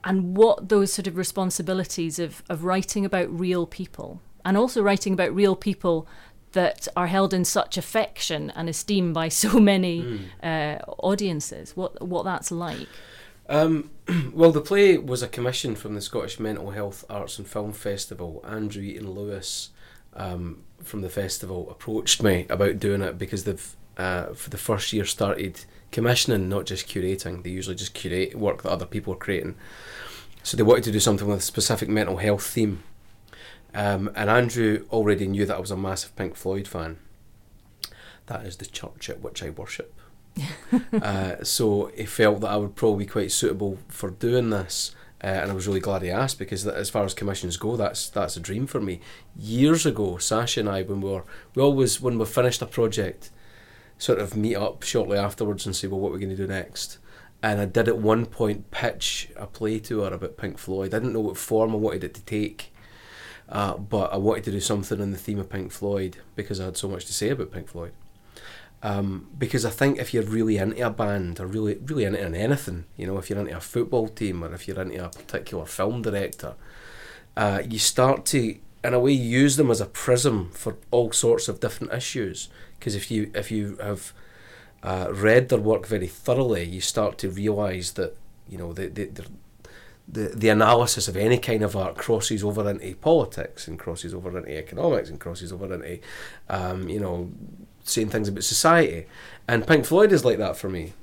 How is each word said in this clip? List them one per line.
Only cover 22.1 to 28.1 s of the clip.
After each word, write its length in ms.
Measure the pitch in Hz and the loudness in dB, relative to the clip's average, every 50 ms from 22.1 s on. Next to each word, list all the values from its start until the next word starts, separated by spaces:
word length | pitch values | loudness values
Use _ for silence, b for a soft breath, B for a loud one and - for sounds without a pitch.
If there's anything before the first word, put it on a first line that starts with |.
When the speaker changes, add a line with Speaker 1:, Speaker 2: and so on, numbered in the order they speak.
| - - 123 | 2 4 6
Speaker 2:
me 220 | 104 92 90 90 - | 4 4 4 2 0
about 300 | - 87 98 101 - 101 | 0 2 2 2 2 2
doing 220 | 104 101 101 98 | 0 0 2 2
it 160 | 98 90 - | 0 -2 -4
because 260 | 87 95 90 - 98 90 | -6 -6 -4 -4 -4 -2
they've, 320 | 104 95 85 - - - - - - - | -4 -4 -4 -8 -14 -16 -18 -20 -18 -8
uh, 300 | - 92 92 92 90 87 - - | -4 -2 -2 -2 -2 -4 -6 -10
for 160 | - - - | -10 -10 -10
the 80 | - | -10
first 360 | 95 - - 113 101 - - - | -8 -2 0 0 0 0 0 0
year 100 | 107 98 | 0 0
started 640 | - - - 110 98 98 - 101 95 85 - - b b b b b | 0 0 0 2 0 2 0 -2 -6 -6 -10 -16 b b b b b
commissioning, 560 | - - 113 120 123 123 - - 120 101 95 | -2 2 4 4 4 4 4 2 2 2 2
not 180 | 92 98 101 82 | 0 0 -2 -2
just 220 | - 98 90 - | -4 -6 -8 -8
curating. 560 | - - 101 90 92 95 95 - 85 90 90 90 | -6 -4 -2 -2 -2 -2 -2 -4 -8 -8 -8 -8
They 60 | 90 | -8
usually 260 | 90 95 90 87 92 | -6 -6 -6 -6 -6
just 180 | 90 101 - - | -6 -8 -10 -8
curate 420 | - - 85 | -8 -6 -4